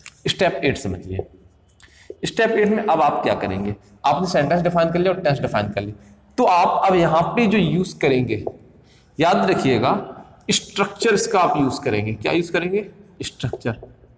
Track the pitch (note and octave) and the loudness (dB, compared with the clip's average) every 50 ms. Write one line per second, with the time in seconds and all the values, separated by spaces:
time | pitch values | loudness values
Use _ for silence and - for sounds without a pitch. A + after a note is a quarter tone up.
0 | - - - _ - - - - F#3+ E3+ - - - C#3 A#2 - - G2 F2+ F2 | -20 -20 -16 _ -6 -6 -2 0 0 0 0 0 -2 -2 -2 -2 -4 -6 -8 -8
1 | - F#2 F#2+ G2+ - - - - - _ _ _ _ _ _ _ - - _ - | -10 -8 -8 -8 -8 -10 -14 -20 -20 _ _ _ _ _ _ _ -20 -20 _ -20
2 | - - - - - - - A#3+ A3+ A3 - G#3+ G#3 G3 A3 G#3 - - D#3+ D#3 | -20 -20 -14 -10 -10 -6 -2 0 0 2 2 2 2 2 2 0 0 2 2 2
3 | D3+ D3 - - - A#2 G2+ - G2+ G2 F#2 G2 G2+ G#2 G2+ - _ - - - | 2 2 2 0 0 0 -2 -2 -2 -4 -4 -4 -4 -6 -6 -8 _ -20 -10 -4
4 | - C#3 D#3+ F3 F#3 F3 - D#3 C#3+ C#3+ E3+ F3 E3 F3 E3+ E3+ E3 E3 E3+ F3 | 0 0 0 0 0 0 0 0 2 2 0 0 0 0 2 2 0 2 2 0
5 | F3+ F#3+ F3+ F#3 D#3 D3 C#3 B2 B2+ - - G#2+ G#2 G#2 - G2+ G#2 G#2 G#2 - | 0 0 0 0 0 0 0 0 -2 -2 -2 -2 -2 -2 -4 -6 -6 -8 -10 -14
6 | - - - _ _ _ _ - B3 G#3 F3+ F3 F3 - - - F#3+ G3 F#3 F3 | -18 -20 -20 _ _ _ _ 0 2 4 4 4 4 2 2 2 2 2 4 4
7 | E3+ D#3 D#3 E3 - - - A#3+ A#3 G3 A3+ G#3 E3+ D3+ D3+ F3+ F#3 - - - | 4 4 2 2 0 0 0 0 2 2 4 2 2 2 2 0 -2 -2 -2 0
8 | E3+ C#3+ C3 B2+ B2 A2 A2 G2 - - - - - - - - - _ _ _ | 2 2 2 2 2 0 -2 -4 -6 -8 -12 -14 -18 -20 -20 -20 -20 _ _ _
9 | _ _ _ - D#3 E3+ G3+ G3+ G3 F#3+ E3 - - C3+ B2 A2 A#2+ C#3+ G3 G3 | _ _ _ 0 2 2 4 4 2 2 2 2 2 2 2 2 2 0 0 -2
10 | - - - - - - - - _ - C3+ - - - - F#3+ - - - - | -4 -8 -14 -18 -20 -20 -20 -10 _ -2 -2 -2 -4 -4 -4 -4 -4 -4 -2 -2
11 | - A3+ G#3 - - - - F#3 F3 D3 C#3+ D3 C#3 B2+ B2+ - - B2+ G#2+ G#2+ | 0 2 2 2 0 0 2 2 2 2 2 2 0 0 -2 -2 -4 -2 -2 -2
12 | G#2 A2 A2 - - D3 D#3 E3+ E3+ E3+ - E3+ E3+ F3+ F#3+ G#3 G3+ - - - | -2 -4 -4 -4 -2 -2 0 0 -2 -2 -2 -4 -2 -2 -2 -4 -4 -6 -12 -20
13 | - - - - - - - - - A#2+ - - - A#2+ A2 - - - - _ | -20 -20 -14 -12 -12 -12 -10 -8 -8 -6 -6 -6 -6 -6 -8 -8 -10 -20 -20 _
14 | - - - | -20 -20 -20